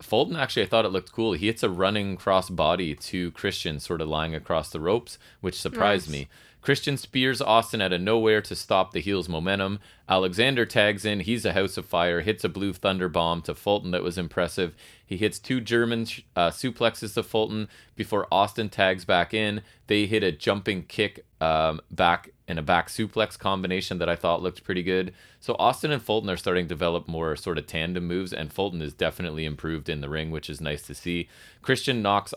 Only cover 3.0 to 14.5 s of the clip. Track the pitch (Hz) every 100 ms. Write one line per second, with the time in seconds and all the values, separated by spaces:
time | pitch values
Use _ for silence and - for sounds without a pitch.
3 | - 92 87 - 101 - 90 73 - 85
4 | 78 78 80 80 - 82 76 82 80 113
5 | - - - - 95 - - - 101 98
6 | 76 71 69 - - _ - 139 - 139
7 | - 131 131 123 139 113 113 113 95 87
8 | 95 113 110 107 101 - - 98 92 -
9 | 90 98 82 80 87 98 98 101 - -
10 | - 95 92 90 127 131 113 113 104 101
11 | 107 104 92 120 104 90 95 - 87 87
12 | 87 85 92 - 92 95 101 87 101 95
13 | 90 82 82 85 80 76 - 101 90 90
14 | - 87 82 - 87